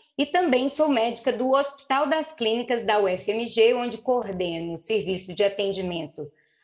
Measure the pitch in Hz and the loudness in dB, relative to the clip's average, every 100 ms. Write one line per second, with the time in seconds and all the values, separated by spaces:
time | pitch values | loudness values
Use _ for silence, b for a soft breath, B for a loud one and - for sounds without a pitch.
0 | b - 285 359 349 247 269 - 302 254 | b -4 0 2 4 2 2 2 2 4
1 | 226 233 - 214 254 269 277 - - 269 | 0 -2 -2 -2 2 2 0 -6 -2 0
2 | 294 311 302 - 220 233 240 233 196 208 | 2 0 -2 -4 -2 0 0 -2 2 2
3 | 196 180 - 220 233 233 226 247 240 214 | 2 0 -2 -4 -2 4 4 4 -2 -6
4 | - 247 208 185 175 165 170 165 - 220 | -2 -2 0 -4 -4 -4 -6 -8 -2 -2
5 | 165 185 185 175 202 196 196 190 185 170 | -2 -6 -6 0 0 0 -4 -2 -4 -6
6 | 147 - 147 _ _ _ | -8 -12 -14 _ _ _